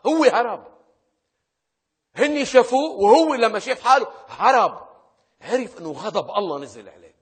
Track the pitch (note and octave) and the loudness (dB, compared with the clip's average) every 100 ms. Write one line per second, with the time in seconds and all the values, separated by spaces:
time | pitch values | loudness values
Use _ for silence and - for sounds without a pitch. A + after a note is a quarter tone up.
0 | B3+ D#4+ C#4 G#3+ A#3+ F#3 - _ _ _ | -2 2 2 2 -2 -8 -16 _ _ _
1 | _ _ _ _ _ _ _ _ _ _ | _ _ _ _ _ _ _ _ _ _
2 | _ - D4 D4 C4+ B3+ A#3 C4 D#4 - | _ -4 -2 -2 2 2 2 0 -4 0
3 | G3+ C#4 D#4+ C4 A3 G#3+ C4 B3+ A#3 C4+ | 6 6 4 0 0 -2 -6 -4 2 2
4 | A3 - - - G#3+ C4 F#3 - - _ | 2 -10 -20 -2 2 2 2 -4 -18 _
5 | _ _ _ _ - B3+ A3 - E3 C3+ | _ _ _ _ -6 -4 -4 -12 -14 -10
6 | G#3 F#3+ C#3 G#3 F#3+ C#3+ C3+ A#2 G2 F2+ | -8 -6 -4 -6 -6 -8 -12 -18 -20 -20
7 | E2 _ | -20 _